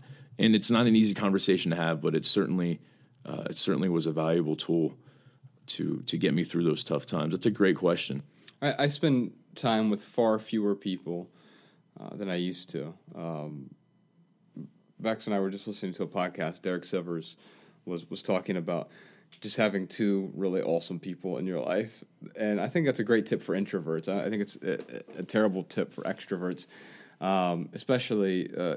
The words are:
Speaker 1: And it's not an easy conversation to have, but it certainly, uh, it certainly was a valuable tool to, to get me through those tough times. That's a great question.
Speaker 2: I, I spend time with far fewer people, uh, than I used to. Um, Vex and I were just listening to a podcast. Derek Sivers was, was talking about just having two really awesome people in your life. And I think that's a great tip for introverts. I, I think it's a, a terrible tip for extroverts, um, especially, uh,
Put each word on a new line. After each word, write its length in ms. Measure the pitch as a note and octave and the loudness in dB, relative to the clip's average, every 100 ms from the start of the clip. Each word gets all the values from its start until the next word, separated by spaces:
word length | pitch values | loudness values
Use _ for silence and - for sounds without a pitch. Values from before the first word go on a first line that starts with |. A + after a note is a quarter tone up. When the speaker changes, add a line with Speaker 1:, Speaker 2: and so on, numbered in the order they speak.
| - - - - | -18 -20 -12 2
Speaker 1:
And 160 | A2 G#2+ | 4 6
it's 160 | G2 | 6
not 160 | A#2 A#2+ | 6 6
an 80 | A2 | 6
easy 180 | G#2+ | 6
conversation 560 | G2 G#2 F#2+ - F#2+ F2 | 4 2 4 4 4 2
to 80 | E2+ | 0
have, 240 | E2 D#2+ | 0 0
but 140 | D#2 D#2 | 0 2
it 100 | - | 2
certainly, 540 | - F#2+ F2+ F2 E2 - _ _ _ | 2 2 2 0 -2 -8 _ _ _
uh, 200 | - - - | -10 -8 -4
it 60 | - | 0
certainly 320 | - D2 F#2 | 0 2 2
was 180 | E2+ D#2 | 2 0
a 40 | |
valuable 440 | D#2 D#2+ E2+ D2+ D#2 | 0 2 2 2 -2
tool 420 | - E2+ D#2 - - - - _ - _ - | 0 2 2 -2 -18 -20 -20 _ -20 _ -8
to, 360 | - D#2+ - - | -4 -4 -4 -4
to 100 | E2+ | 0
get 160 | F2 | 2
me 100 | D2+ | 2
through 200 | E2+ E2+ | 0 2
those 200 | E2+ D2 | 2 2
tough 220 | - D2 - | 0 -2 -2
times. 280 | E2+ D#2 | -2 -2
That's 120 | F2+ A#2 | 0 0
a 60 | |
great 260 | G#2 F#2+ E2+ | 4 4 4
question. 460 | F2+ E2+ - C#2 - _ - - | 2 2 0 -6 -8 _ -20 -4
Speaker 2:
I, 220 | C#3+ - | -2 2
I 40 | C#3+ | 0
spend 440 | C#3+ E3 B2+ G#2 - _ - | 2 2 4 0 -6 _ -4
time 340 | B2 A2 A2 | 0 2 2
with 120 | G#2 | 0
far 380 | - - A2+ A2 | -2 2 4 4
fewer 360 | A2 A2 G#2 G2+ | 0 0 2 0
people, 540 | G2+ F#2 - F2 F2 _ - - - _ _ - | -2 -6 -4 -6 -8 _ -20 -20 -20 _ _ -16
uh, 160 | - - | -14 -8
than 140 | G2 | -4
I 60 | F2+ | -2
used 340 | F2+ F2+ - | -2 -4 -8
to. 220 | D#2+ D2+ D#2+ - E2 | -8 -8 -12 -16 -10
Um, 540 | E2 D#2 D2+ D2+ C2 - _ _ _ _ _ _ _ - - _ _ - | -6 -6 -8 -10 -14 -18 _ _ _ _ _ _ _ -18 -18 _ _ -6
Vex 280 | A2 A2 - | -4 -2 -2
and 80 | G#2 | 0
I 40 | |
were 100 | G2 | 0
just 180 | G2 A2 | -2 -8
listening 260 | G2+ F#2+ | -6 -6
to 100 | F2 | -4
a 40 | F2 | -4
podcast. 540 | G2 F2+ F2 E2 - | -2 -4 -2 -6 -4
Derek 220 | - F2+ | -4 -4
Sivers 520 | - F#2 E2+ E2+ D#2+ - - - - _ - | -4 -6 -4 -6 -8 -16 -20 -20 -20 _ -8
was, 240 | E2+ - | -8 -8
was 140 | - | -8
talking 340 | - F#2+ F2+ F#2 | -2 0 0 -4
about 320 | E2 E2+ - - - - _ - | -2 -4 -6 -12 -20 -20 _ -14
just 160 | G#2+ A2 | -6 0
having 300 | G#2+ F#2+ F#2 | 2 0 -4
two 440 | - G#2 G2 F#2+ | 0 2 2 0
really 280 | - F#2+ F#2 | -2 0 0
awesome 380 | - E2+ - F2 | 2 0 -2 -6
people 380 | F#2 F2 F#2 C2 | -8 -8 -6 -4
in 100 | F#2 | -2
your 120 | F2 | -2
life. 440 | B1 F#2 A2+ - - _ - - | -2 -2 -2 -8 -20 _ -14 -4
And 220 | G#2+ G#2 | 0 0
I 80 | G#2 | 0
think 180 | F3 D3 | 0 2
that's 140 | - | 2
a 40 | |
great 220 | G#2+ A#2 C#3 | 4 2 4
tip 160 | G2 | -2
for 140 | - F#2 | 0 -2
introverts. 520 | G2+ G2 D#2+ D#2+ F2+ | -2 -2 -2 -4 -2
I, 180 | G2 C2+ | -2 -2
I 40 | |
think 120 | G#2+ | -2
it's 140 | G2+ - | -4 -6
a, 600 | F2 - - A#1+ - - | -4 -4 -6 -12 -12 -10
a 40 | |
terrible 400 | F2+ A2+ G#2+ F#2+ | -2 2 2 2
tip 280 | F2 - F2+ | -4 -2 -4
for 100 | - | -4
extroverts, 640 | - F#2+ - F#2 F2+ F2+ - - - - - - | -6 -6 -4 -4 -2 -4 -8 -16 -20 -20 -20 -6
um, 500 | F#2+ F#2+ F2+ G2 - | 0 2 2 0 -4
especially, 840 | - - B2+ - G#2+ G2 F#2 - - | -6 0 0 2 2 2 2 0 -2
uh, 200 | F2+ | -2